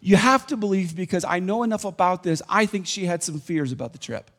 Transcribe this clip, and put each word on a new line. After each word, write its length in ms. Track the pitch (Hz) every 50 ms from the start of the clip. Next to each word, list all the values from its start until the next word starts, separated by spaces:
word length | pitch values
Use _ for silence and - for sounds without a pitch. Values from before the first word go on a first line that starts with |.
You 160 | - 185 196
have 280 | 175 208 254 262 262 -
to 100 | - 311
believe, 400 | 226 208 202 190 190 185 165 160
because 260 | 170 185 160 196 180 -
I 160 | 160 170 180
know 240 | 185 185 202 233 240
enough 220 | 226 220 208 -
about 380 | 196 170 - 185 180 185 185 -
this, 180 | 180 160 156 - -
I 160 | 185 208 220
think 220 | 208 - 202 180
she 180 | - - 202 185
had 180 | 175 175 170 -
some 160 | - 151 151
fears 320 | - - 170 156 147 127
about 220 | 131 - 127 117 -
the 60 | -
trip. 300 | - - 117 - - _ _